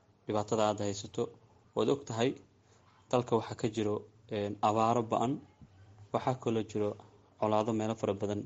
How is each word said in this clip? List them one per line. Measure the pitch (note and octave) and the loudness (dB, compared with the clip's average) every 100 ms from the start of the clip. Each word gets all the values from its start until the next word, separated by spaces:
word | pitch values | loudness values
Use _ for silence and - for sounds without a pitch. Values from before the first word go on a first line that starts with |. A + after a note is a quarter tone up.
| _ _ - | _ _ -6
dhibaatada | G#2+ G#2 A2+ | -4 0 2
aad | G#2+ G#2 | 2 2
haysato. | G#2 G2+ G#2+ - A#2 - - - _ - | -2 -4 -8 -6 -6 -8 -20 -20 _ 0
Waad | A2 | 2
og | C#3 - | 0 -2
tahay, | A2+ B2 - - _ _ _ _ - - | -2 -2 -2 -10 _ _ _ _ -20 -2
dalka | B2+ A#2+ A2+ | -2 2 0
waxaa | - A#2 | 0 -4
ka | A#2+ | -4
jiro, | A2 G#2 G#2 - - - | 0 0 -2 -6 -18 -8
een, | G#2+ G2+ G#2+ | -4 -4 0
abaaro | A2 G#2+ A2+ A#2+ | 2 4 4 2
ba'an, | A2+ A2+ A#2+ D3 - - - - - - - | 2 0 0 -2 -8 -20 -20 -20 -20 -20 -6
waxaa | A#2 - B2+ | -2 0 0
kaloo | - A2+ | 0 0
jiro | G#2+ G#2+ G#2 G2+ - - _ - | 0 -2 -2 -2 -10 -20 _ -4
colaado | G#2+ G#2+ A2 | 2 2 2
meelo | A2+ A2 A2 | 0 0 0
fara | G#2+ | -2
badan | G2 G2+ G#2 | 0 -2 -2